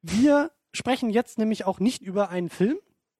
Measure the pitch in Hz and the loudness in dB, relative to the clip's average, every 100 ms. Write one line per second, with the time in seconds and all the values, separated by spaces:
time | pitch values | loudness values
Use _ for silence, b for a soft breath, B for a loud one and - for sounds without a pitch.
0 | 165 196 285 285 311 _ _ - - 254 | -4 2 4 4 2 _ _ -8 -4 -2
1 | 240 214 - - 220 214 196 185 202 - | 0 -2 -2 -2 -2 -2 -4 0 -2 -2
2 | 190 190 196 180 175 - 196 359 _ _ | -6 -2 -2 -2 -4 -2 -2 -2 _ _
3 | _ | _